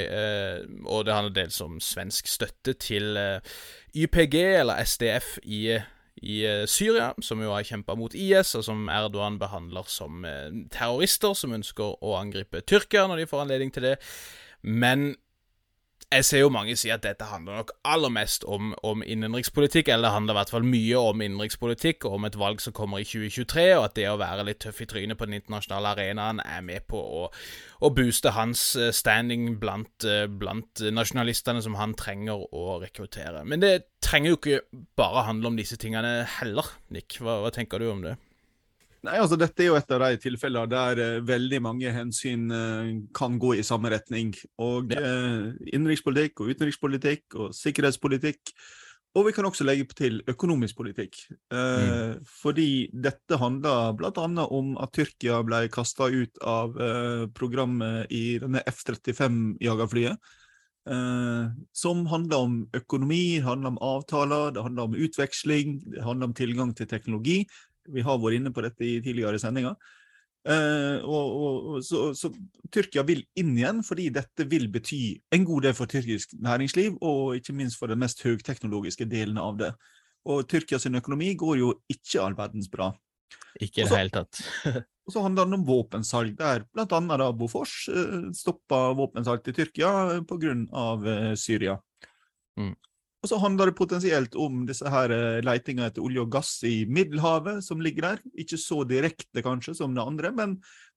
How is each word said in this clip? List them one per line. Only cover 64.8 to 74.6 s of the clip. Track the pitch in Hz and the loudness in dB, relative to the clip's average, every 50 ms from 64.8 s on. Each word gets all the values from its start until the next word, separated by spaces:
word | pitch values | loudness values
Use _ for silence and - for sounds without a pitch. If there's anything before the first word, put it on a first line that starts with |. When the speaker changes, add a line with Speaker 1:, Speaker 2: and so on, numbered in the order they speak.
| 117 | -2
Speaker 2:
om | 113 113 | -2 0
utveksling, | 90 160 156 - - 139 135 - - - 147 151 147 143 151 143 139 - - | 0 0 0 0 0 -2 -2 -2 -4 0 2 2 2 2 0 -4 -6 -8 -10
det | - - 110 | -10 -6 -4
handler | 117 123 127 127 | -4 -2 -2 -2
om | 123 120 | -2 -2
tilgang | - 127 117 120 123 131 123 113 | -2 -2 -2 0 0 0 -2 -2
til | - 117 - | -4 -6 -4
teknologi. | - 107 - - 113 107 110 143 175 190 202 - - - - _ _ _ _ - | -4 -4 -4 -4 -4 -2 0 2 2 2 0 -2 -6 -14 -20 _ _ _ _ -8
Vi | 143 131 | -4 -2
har | 117 139 135 123 | 0 2 2 2
vært | 110 113 113 | 2 2 2
inne | 120 135 135 | 2 0 -2
på | 123 127 | -2 -4
dette | 110 120 117 - 120 | -4 -4 -4 -4 -2
i | 120 120 117 | -2 -2 -2
tidligere | 117 131 120 120 113 104 104 107 | -2 -4 -2 -2 0 0 0 -2
sendinger. | 120 110 123 131 123 127 208 - - - - - _ _ _ _ _ _ _ _ - | -2 -2 -2 -2 -2 -2 -4 -8 -12 -20 -20 -20 _ _ _ _ _ _ _ _ -2
Eh, | 139 151 160 151 147 151 147 143 143 143 - - | 0 2 2 4 2 2 2 0 0 -2 -2 -2
og, | 139 151 151 143 135 104 | -2 -2 0 0 0 -2
og, | 139 147 143 135 131 - 156 | -2 -2 -2 -2 -2 -4 -4
og | 151 135 127 | -6 -6 -4
så, | - 165 143 120 151 135 | -2 0 0 0 0 0
så | - - 165 - - 95 - - _ - - | -2 -6 -6 -6 -8 -14 -18 -18 _ -18 -2
Tyrkia | - 220 190 - - 143 139 | 0 0 0 2 0 0 2
vil | 147 170 - - - _ 190 | 2 2 0 -2 -4 _ 0
inn | 180 160 127 | 2 2 4
igjen, | 117 120 135 214 226 | 4 4 2 2 0
fordi | 214 - 180 170 180 151 | -2 -2 -4 -2 -2 -2
dette | - 139 127 - _ - 156 | -2 -2 -4 -4 _ -4 -2
vil | 135 160 156 | 0 2 2